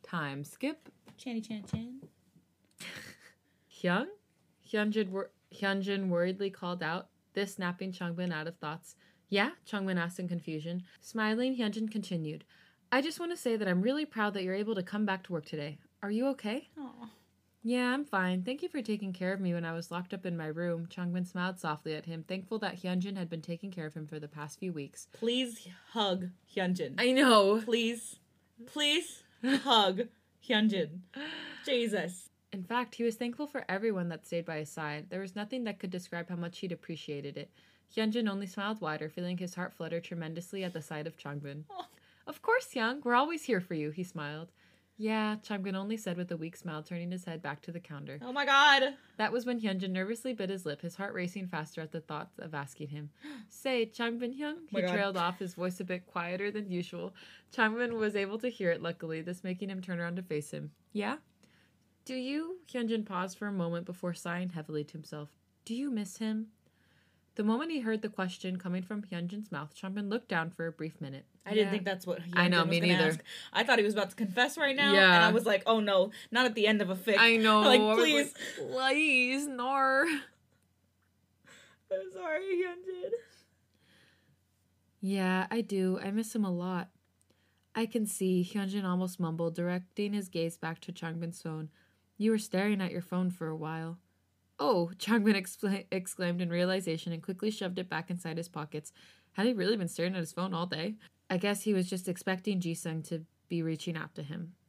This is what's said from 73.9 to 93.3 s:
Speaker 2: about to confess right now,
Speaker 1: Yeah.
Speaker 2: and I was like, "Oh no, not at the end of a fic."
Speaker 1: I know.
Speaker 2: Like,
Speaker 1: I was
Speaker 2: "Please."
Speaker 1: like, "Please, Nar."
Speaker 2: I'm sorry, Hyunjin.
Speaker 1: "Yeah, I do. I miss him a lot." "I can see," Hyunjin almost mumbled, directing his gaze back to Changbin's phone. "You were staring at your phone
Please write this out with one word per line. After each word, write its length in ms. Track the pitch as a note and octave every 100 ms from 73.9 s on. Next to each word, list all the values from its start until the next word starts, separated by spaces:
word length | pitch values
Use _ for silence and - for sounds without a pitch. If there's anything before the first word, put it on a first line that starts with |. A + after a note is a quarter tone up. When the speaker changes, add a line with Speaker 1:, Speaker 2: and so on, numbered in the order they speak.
| G#3+
Speaker 2:
about 160 | F#3+
to 40 | -
confess 400 | G#3+ F#3 C4 -
right 180 | C#4+ C4+
now, 180 | C#4+
Speaker 1:
Yeah. 220 | G3 F#3+ F3
Speaker 2:
and 80 |
I 80 | E3+
was 120 | A3 -
like, 180 | G3 -
"Oh 140 | A3+
no, 320 | G#3 G3 G3 - -
not 160 | A#3 B3
at 80 | A3
the 120 | G#3
end 140 | G#3+
of 100 | F#3
a 40 | F#3
fic." 220 | - G3
Speaker 1:
I 200 | A3+ A3+
know. 240 | A3 G#3+
Speaker 2:
Like, 180 | G#3+ B3+
Speaker 1:
I 20 | G#3+
was 120 | D#4+
Speaker 2:
"Please." 360 | D#4 D4 C#4 - - -
Speaker 1:
like, 340 | - B3+ C4
"Please, 540 | C#4+ D#4 B3+ B3 C4+ D4
Nar." 580 | B3+ B3 C4+ C4+ C4+ E4 D4 - _ _ _ _ _ _ _ _ _ _ _ - - - _ _
Speaker 2:
I'm 200 | C#5+ F#4+
sorry, 320 | F#4 F4 D#4
Hyunjin. 680 | F#4+ F4 F4+ F4 F#4+ F4+ G4+ A#4 - - _ _ _ _ _ _ _ _ _ _ _ _ _ _ _ _
Speaker 1:
"Yeah, 460 | F#3+ G3 F#3 F#3 F#3+
I 100 | A#3
do. 380 | G3+ G3 F#3 F#3
I 120 | G3
miss 220 | G#3 A3 A#3
him 100 | G3
a 60 |
lot." 380 | F3 F3+ F3+ F3 _ _ _ _ _ _ _ _ -
"I 100 | A3+
can 200 | A3+ G#3
see," 380 | - F#3 F#3
Hyunjin 420 | F3+ G#3 G3 G3+ F#3+
almost 340 | F3+ F#3 F3+
mumbled, 360 | E3+ E3 E3 E3
directing 580 | F3 F3+ F3+ - G#3
his 160 | G#3 F#3+
gaze 280 | F3 E3 E3
back 220 | D#3+ E3
to 100 | -
Changbin's 480 | F3+ E3 E3 E3+ F3
phone. 280 | E3 D#3 D#3 _ _ _ _ _
"You 140 | G#3+
were 60 | A3
staring 440 | G#3+ F#3 G3+ G#3
at 100 | F#3
your 100 | F3+
phone 280 | F3 F3+ F#3